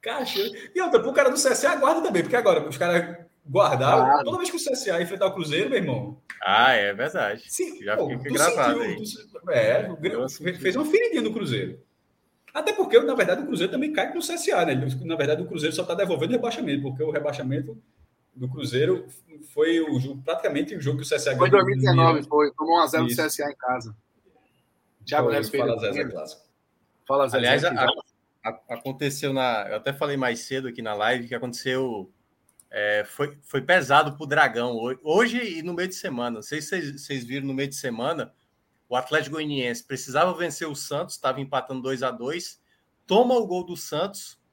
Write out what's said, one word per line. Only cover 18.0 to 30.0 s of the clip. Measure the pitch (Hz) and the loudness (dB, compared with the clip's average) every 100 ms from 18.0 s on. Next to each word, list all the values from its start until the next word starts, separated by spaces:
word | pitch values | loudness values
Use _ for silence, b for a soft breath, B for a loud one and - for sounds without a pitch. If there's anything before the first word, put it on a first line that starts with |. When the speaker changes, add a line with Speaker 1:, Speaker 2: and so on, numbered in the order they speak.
| _ _ _ - | _ _ _ -10
Speaker 1:
do | 127 | -8
Cruzeiro | 131 143 127 160 185 - - _ 151 - | -6 -4 0 2 0 -4 -20 _ -20 -12
foi | - 160 165 | 0 2 2
o | 156 131 | 2 -2
jogo, | 135 139 | -2 -6
praticamente | - 165 - 139 - 190 | -4 -2 -2 -2 -4 -4
o | |
jogo | 139 131 | -2 -4
que | |
o | - | -2
C | 147 | 0
S | 143 | 0
A | 123 | 2
Speaker 2:
Foi | 180 | 6
em | |
Speaker 1:
ganhou | 196 185 | 6 6
do | |
Speaker 2:
dois | |
mil | 131 | 4
e | |
dezenove, | 131 - - | 6 6 6
Speaker 1:
Minas. | 156 139 | 4 2
Speaker 2:
foi. | 147 147 | 2 2
Tomou | - 156 170 | 0 2 4
um | |
a | 156 | 4
zero | 160 123 | 2 0
do | |
Speaker 1:
Isso. | 120 | 0
Speaker 2:
C | 156 | -2
S | - | -2
A | 147 | -6
em | 139 | -4
casa. | 127 127 113 107 _ _ _ _ _ _ _ _ _ _ | -4 -4 -6 -18 _ _ _ _ _ _ _ _ _ _
Thiago | - 147 - | -4 0 2
Speaker 1:
Foi, | |
Speaker 2:
Neves | 143 110 | 0 -2
fez | 139 | -2
Speaker 1:
fala, | 117 113 | -2 0
Speaker 2:
o | |
Speaker 1:
Zezé, | 104 | -2
Speaker 2:
primeiro. | 92 92 | -4 -6
Speaker 1:
clássico. | - - - _ _ _ _ _ _ _ | -8 -14 -16 _ _ _ _ _ _ _
Speaker 2:
Fala, | 139 135 | 2 2
Zezé, | 131 | 2
Speaker 3:
Aliás, | 120 143 | 4 4
Speaker 2:
que | 165 | 2
Speaker 3:
a-, | 127 | 0
Speaker 2:
já | 127 - - _ _ _ | 0 0 -8 _ _ _
Speaker 3:
a-, | 110 117 _ | -10 -10 _
aconteceu | 120 135 135 143 139 143 | -10 -10 -4 -4 -2 -2
na, | 135 127 113 101 | 0 0 0 -2
eu | 107 | -4
até | 135 | -4
falei | 139 | -4